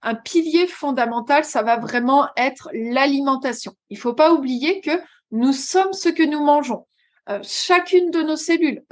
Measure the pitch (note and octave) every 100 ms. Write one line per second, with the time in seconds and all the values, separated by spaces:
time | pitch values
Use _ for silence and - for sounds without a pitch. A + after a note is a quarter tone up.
0 | A3+ A3+ - E4+ D#4+ D#4+ F4+ - C#4+ B3+
1 | A#3 A#3 A3+ C#4+ D4+ B3+ G#3+ A#3 A#3+ A#3+
2 | A#3+ C#4+ B3+ - B3+ C4+ - A3+ A#3 B3
3 | C#4+ C#4 C#4 C4 C4+ A#3+ G3 - - G3+
4 | A#3+ A#3+ D#4 D#4+ C4 B3 D4 F#4+ D4+ E4+
5 | - _ - A3 B3+ C4+ - F#4 F#4+ F#4+
6 | E4+ D#4+ D#4 D4+ D4 D4 B3+ G#3+ - _
7 | _ _ - G3+ - - - F4+ F4+ F#4
8 | F4 D#4+ D#4 D#4 D#4+ E4 D#4 A3+ -